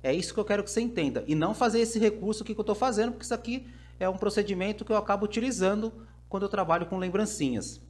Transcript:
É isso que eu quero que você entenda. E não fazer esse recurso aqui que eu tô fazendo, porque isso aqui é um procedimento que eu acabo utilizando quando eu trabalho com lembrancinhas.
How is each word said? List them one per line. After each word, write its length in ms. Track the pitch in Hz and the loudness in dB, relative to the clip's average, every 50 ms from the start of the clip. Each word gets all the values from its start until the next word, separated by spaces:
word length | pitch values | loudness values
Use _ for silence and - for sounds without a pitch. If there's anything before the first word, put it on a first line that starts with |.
É 100 | - 135 | 2 0
isso 220 | 139 180 175 - - | 0 0 -2 -2 -4
que 60 | 220 | -4
eu 60 | 208 | 0
quero 180 | 214 202 202 202 | 0 0 0 0
que 80 | - | -2
você 100 | - 226 | -2 -2
entenda. 420 | 233 240 240 - 156 139 117 120 - | -2 0 0 0 0 0 0 -2 -2
E 80 | - 156 | 0 0
não 180 | 156 160 185 220 | 2 2 0 2
fazer 280 | - 247 233 208 233 | 2 2 4 4 4
esse 180 | 226 226 - 220 | 2 2 2 4
recurso 420 | 226 214 208 - 175 208 214 - | 4 4 2 2 -2 -4 -2 -4
aqui 140 | 208 - 214 | -4 -6 -4
que 40 | - | -4
eu 60 | 208 | 0
tô 80 | - 208 | 0 0
fazendo, 380 | 208 247 262 220 208 220 240 | 2 2 2 2 2 0 0
porque 140 | 240 - - | -2 -8 -6
isso 80 | - 240 | -6 -6
aqui 340 | 233 - 240 240 262 247 - - - - - - - | -4 -4 -6 -6 -6 -8 -12 -20 -20 -20 -20 -6 -2
é 100 | 185 185 | -2 -2
um 80 | 190 | 0
procedimento 680 | 190 208 202 196 214 202 202 196 180 185 202 208 208 214 | 2 0 2 2 2 0 2 0 0 0 -2 -2 -4 -2
que 80 | - | 0
eu 60 | 220 | 2
acabo 260 | 208 - - 202 208 214 | 2 2 2 0 0 0
utilizando 720 | 208 - 226 226 269 240 180 185 190 208 214 220 226 226 - - - - - - | 0 0 0 0 0 0 2 2 2 4 2 -2 -4 -6 -10 -20 -20 -20 -20 -10
quando 140 | - - 190 | -6 -4 -2
eu 80 | 202 196 | -2 0
trabalho 380 | 208 202 185 165 170 170 175 | 0 0 2 2 2 2 2
com 100 | 170 185 | -2 -2
lembrancinhas. 840 | 185 185 180 175 202 220 214 - - 147 131 120 104 90 - - - - | -2 -2 0 2 0 0 0 0 0 0 0 0 -2 -4 -6 -12 -14 -18